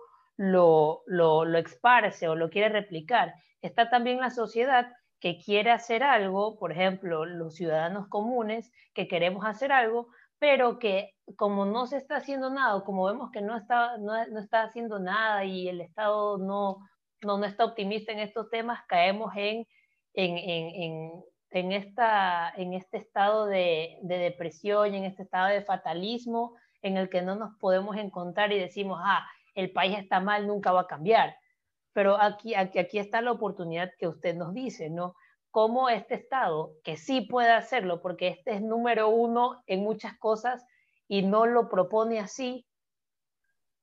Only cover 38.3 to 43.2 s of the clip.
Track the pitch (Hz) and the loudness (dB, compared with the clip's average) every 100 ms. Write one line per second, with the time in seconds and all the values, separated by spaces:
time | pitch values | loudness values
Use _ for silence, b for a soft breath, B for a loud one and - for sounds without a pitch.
38.3 | 170 - 208 220 226 240 226 220 226 233 | -4 -6 -4 -2 -2 0 2 4 4 4
39.3 | 233 247 247 - 190 202 214 220 214 214 | 2 0 -2 -4 -2 -2 -4 -8 -4 -2
40.3 | 214 247 254 - _ _ _ - 196 190 | 0 -2 -6 -10 _ _ _ -4 0 2
41.3 | 214 233 240 233 185 180 220 226 226 196 | 4 4 4 2 2 2 2 0 -2 -6
42.3 | - 254 254 - _ _ _ _ _ | -6 -6 -8 -14 _ _ _ _ _